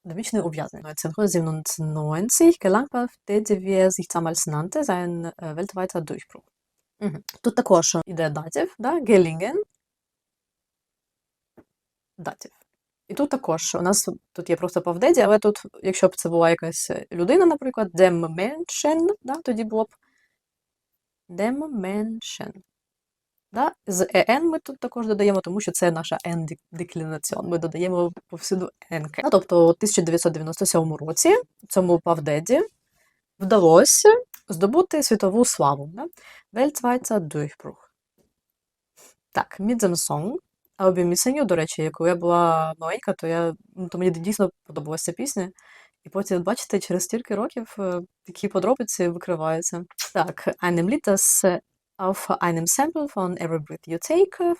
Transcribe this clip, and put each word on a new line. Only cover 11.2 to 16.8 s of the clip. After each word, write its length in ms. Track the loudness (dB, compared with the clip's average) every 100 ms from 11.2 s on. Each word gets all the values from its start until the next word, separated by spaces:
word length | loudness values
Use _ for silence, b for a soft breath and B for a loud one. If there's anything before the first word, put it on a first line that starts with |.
| _ _ _ _ _ _ _ _ _ -14
Датів. 320 | -14 -12 -18 _ _ _ _ _ -14
І 60 |
тут 160 | -4 -2
також 440 | -2 -2 -4 -2
у 80 | -2
нас 260 | 2 2 0 -8 _
тут 180 | -12 -4
є 60 | -2
просто 260 | -2 -4
павдеді, 380 | -4 2 4 6
але 180 | 6 4
тут, 240 | 4 -2 -8 -8
якщо 260 | -4 2 2
б 80 | 2
це 120 | -2
була 220 | 4 4
якась 400 | 4 -2 -6